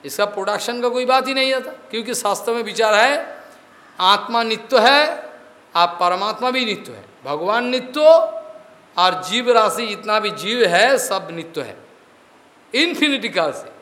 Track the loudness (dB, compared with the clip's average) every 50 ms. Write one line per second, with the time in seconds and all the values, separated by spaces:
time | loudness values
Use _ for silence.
0 | -14 -10 -2 -2 -2 -2 -2 -6 -4 -4 -4 -4 -4 -6 -6 -2 -2 -2 -2 0
1 | 2 2 2 2 2 0 -2 -2 0 0 -2 -2 -4 -8 -14 -16 -16 -10 -10 -8
2 | -6 -6 -8 -4 -2 -2 -4 -2 -2 -4 -4 -4 -4 -6 -2 0 2 4 6 4
3 | 4 4 2 -2 -4 -10 -14 -18 -20 -20 -20 -20 -20 _ _ -20 -20 -20 _ 0
4 | 4 4 4 4 2 -2 -2 -2 0 0 -4 -6 -4 2 2 6 6 6 6 6
5 | 4 0 -2 -8 -12 -16 -20 -20 -20 -20 -20 -20 _ _ _ 0 0 2 2 0
6 | 0 0 0 0 -2 -6 -4 -2 -4 -2 -2 -2 -2 -2 -4 -8 -10 -16 -18 -18
7 | -20 -20 -20 _ -10 -8 -8 -4 -2 -2 -2 0 -2 -2 -4 -4 -6 -6 -4 4
8 | 6 8 8 6 4 0 -6 -12 -14 -16 -20 -20 -20 -20 -20 -20 _ _ _ 2
9 | 2 2 2 -2 -6 -4 -4 -2 0 4 4 4 4 2 0 -2 -6 -6 -8 -8
10 | -4 -2 -2 0 0 -2 -6 -6 -6 -4 0 2 2 4 4 4 4 4 2 0
11 | 0 -4 -4 -6 -6 -8 -12 -12 -14 -10 -10 -10 -10 -10 -14 -20 -20 -20 _ _
12 | _ _ _ _ _ _ _ _ _ _ _ _ _ _ -2 -2 -2 -2 0 -2
13 | -2 -2 -2 -4 -6 -4 -2 -2 -2 -2 -4 -8 -16 -18 -20 -20